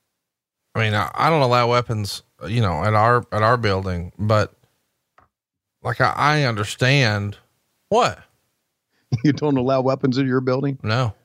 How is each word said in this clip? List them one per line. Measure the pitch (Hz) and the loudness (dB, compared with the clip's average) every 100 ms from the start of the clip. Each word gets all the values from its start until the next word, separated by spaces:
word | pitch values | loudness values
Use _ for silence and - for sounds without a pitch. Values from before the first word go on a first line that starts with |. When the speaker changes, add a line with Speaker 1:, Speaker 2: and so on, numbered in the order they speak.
| _ _ _ _ _ _ _ | _ _ _ _ _ _ _
Speaker 1:
I | - | -4
mean, | 110 | -2
I, | 104 82 | -2 -2
I | - 147 | -2 0
don't | 160 | 2
allow | 127 123 117 | 2 2 2
weapons, | 120 117 107 101 - - - 78 | 0 0 -4 -6 -10 -16 -14 -6
you | 120 | -2
know, | 101 78 | 0 0
at | 107 | 0
our, | 107 113 123 - | 2 4 2 0
at | 104 | 0
our | 110 120 | 2 2
building, | 107 95 95 87 87 - | 0 -2 -4 -6 -8 -4
but | 107 107 - _ _ _ _ _ _ _ _ _ _ _ _ _ | 0 2 0 _ _ _ _ _ _ _ _ _ _ _ _ _
like, | 117 117 | -6 0
I, | 123 - | 0 2
I | 139 151 | 0 2
understand. | 131 104 104 - 127 139 117 104 101 - _ _ _ _ - | 0 -2 -4 0 2 2 2 0 -4 -10 _ _ _ _ -2
What? | 220 175 - | 0 0 -4
Speaker 2:
<laughs> | - _ _ _ _ _ _ _ - 110 | -16 _ _ _ _ _ _ _ -6 0
You | 151 | 0
don't | - 151 131 | 0 0 0
allow | 127 135 | 0 0
weapons | 131 131 139 123 | 0 -2 -2 0
in | 135 | 0
your | 127 | 0
building? | 127 127 143 135 | 0 -2 -2 -4
Speaker 1:
No. | 107 117 117 - | -2 -2 -2 -6